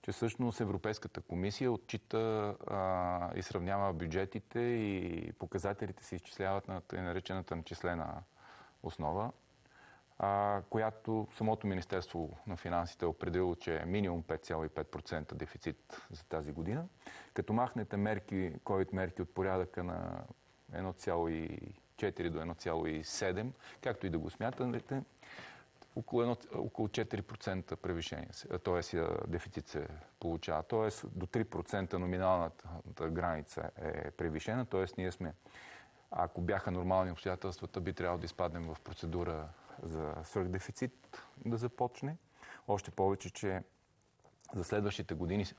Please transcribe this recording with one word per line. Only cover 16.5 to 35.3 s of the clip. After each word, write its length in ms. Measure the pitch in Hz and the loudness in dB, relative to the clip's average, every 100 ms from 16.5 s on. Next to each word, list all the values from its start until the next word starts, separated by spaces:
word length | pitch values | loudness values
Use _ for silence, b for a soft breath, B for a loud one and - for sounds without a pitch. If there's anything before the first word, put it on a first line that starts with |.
година, 340 | 76 82 127 180 - B B B | -2 0 -2 -4 -10 B B B
като 200 | - 101 | -4 2
махнете 440 | 110 123 - 104 101 | 4 4 0 0 2
мерки, 560 | 104 104 - 95 92 78 - | 4 2 0 0 0 -2 2
covid 280 | 98 92 | 4 4
мерки 280 | 95 92 - | 2 0 0
от 120 | 90 | -4
порядъка 500 | - 95 95 90 - | 0 2 4 2 -2
на 400 | 90 87 85 87 87 - - - - | -2 -2 -4 -6 -10 -16 -20 -20 -8
едно 200 | 85 95 | -4 -4
цяло 340 | 90 - 85 82 | -2 2 2 2
и 300 | 80 80 78 - - - - | 0 -2 -6 -8 -14 -20 -2
четири 320 | 104 - 87 | 0 2 0
до 100 | 80 | 0
едно 120 | 82 | -2
цяло 320 | 82 90 82 80 | -2 0 2 2
и 160 | 78 | -2
седем, 500 | 78 - 95 92 120 - B B | -2 0 0 2 -2 -6 B B
както 240 | 127 110 98 | -4 -2 0
и 20 | |
да 100 | 82 | 0
го 100 | 85 | -2
смятате, 720 | - 117 - 127 120 - 135 131 - B B B B B - - - | -2 -2 0 0 0 -2 -4 -4 -16 B B B B B -20 -8 -8
около 260 | - 123 | 0 2
едно, 160 | 120 117 - - | 4 0 -4 -4
около 320 | - - 107 | -4 0 0
четири 340 | - 110 101 | 0 0 -2
процента 540 | - 110 - 92 - 82 | -4 -6 -2 -2 -4 -4
превишение 520 | 90 85 80 76 76 | -2 -2 -2 -6 -8
се, 160 | - - 90 | -12 -4 -2
тоест, 340 | - 87 82 | 2 2 2
а, 240 | 87 82 82 - | 2 2 2 0
дефицит 400 | 85 - - - | -2 -2 -6 -4
се 200 | 76 - 82 - _ | -4 -4 -8 -16 _
получава. 440 | 87 82 - 78 | -2 -2 0 0
Тоест, 420 | - 113 110 - - | 2 2 4 0 -6
до 140 | 90 90 | -4 0
три 180 | 117 | 2
процента 560 | 110 87 90 101 92 90 | 2 0 0 0 2 0
номиналната 1120 | 90 90 92 90 85 - 85 82 - - 82 | 2 4 6 6 4 -2 -12 -10 -10 -4 0
граница 600 | 82 87 78 76 - - - | 2 2 0 -2 -6 -6 -4
е 360 | 80 76 76 | -4 -2 -6
превишена. 540 | - 85 78 - 120 127 | -2 -2 0 0 0 2
Тоест, 320 | 95 90 - | 2 0 0
ние 140 | 92 | -4
сме, 220 | - 85 | -2 -6